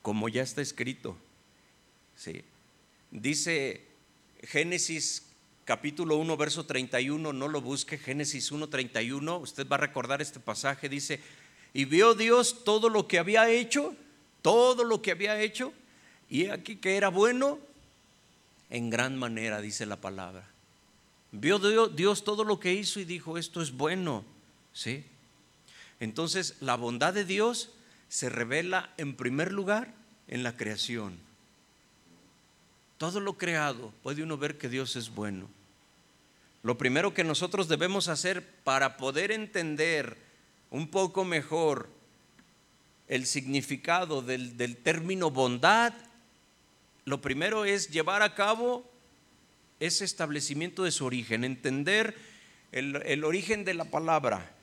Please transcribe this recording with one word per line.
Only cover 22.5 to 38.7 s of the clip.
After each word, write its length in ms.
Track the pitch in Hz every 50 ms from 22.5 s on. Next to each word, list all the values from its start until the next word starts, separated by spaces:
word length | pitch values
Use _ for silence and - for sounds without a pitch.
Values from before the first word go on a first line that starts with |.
| 208 196
que 140 | - 185 185
hizo 260 | 202 208 180 - 208
y 60 | 190
dijo, 320 | 165 180 170 135 165 160
"Esto 240 | 170 160 165 - 175
es 100 | 165 139
bueno", 540 | 127 127 143 156 180 190 180 160 127 104 - - - - _ - _ _ _ _ _
¿sí? 320 | - - 113 127 143 147 - - - _ _ _ _ _ _ _ _ _ - - - - - - _
Entonces, 540 | 113 110 107 156 165 165 - 190 175 - - -
la 140 | 143 127 120
bondad 380 | 120 120 117 120 117 143 170 185
de 120 | 208 202
Dios 440 | 175 190 202 214 240 240 233 - - - - - - - - _ _
se 200 | - - - 123
revela 640 | 117 117 117 117 139 156 170 180 185 185 170 - -
en 180 | - 156 143 123
primer 360 | - 127 131 127 143 165 190
lugar 420 | 196 202 190 185 208 220 247 - - - - _ - _ _
en 140 | - - 123
la 160 | 127 120 117
creación. 600 | - 120 107 107 101 - - 120 113 107 98 90 85 - - _ _ _ _ _ _ _ _ _ _ _ _ _ _ _ 85 85 _ _ _ _ _ _ _ _ _ _ _ _ _ _ _ _
Todo 220 | _ 147 170 180 208
lo 180 | 202 196 185
creado 560 | - 180 175 170 156 151 147 127 113 123 110 104 -
puede 220 | - 131 147 147 156
uno 140 | 160 156
ver 200 | 139 143 147 147
que 100 | 147 -
Dios 280 | 123 123 131 135 123 -
es 180 | 123 113 113 113
bueno. 340 | 107 107 104 98 92 95 101 - - - _ _ _ _ _ _ _ _ _ _ _ _ _ _ _ _ _ _ _ -
Lo 140 | 110 123
primero 360 | 120 175 127 127 151 180 202 -
que 100 | - 170
nosotros 440 | 160 151 - 180 180 185 196 185
debemos 400 | 156 160 143 165 185 196 202 175
hacer 400 | 170 160 139 - 180 190 180 180 - - _ _
para 340 | 139